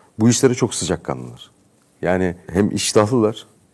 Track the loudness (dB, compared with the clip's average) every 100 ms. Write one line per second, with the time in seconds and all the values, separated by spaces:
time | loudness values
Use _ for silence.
0 | _ 0 2 4 2 2 -2 -2 -4 -4
1 | -6 -10 -12 -18 -20 _ _ _ _ _
2 | -2 0 -2 -4 -4 -2 0 -2 0 2
3 | 2 2 0 -2 -16 _ _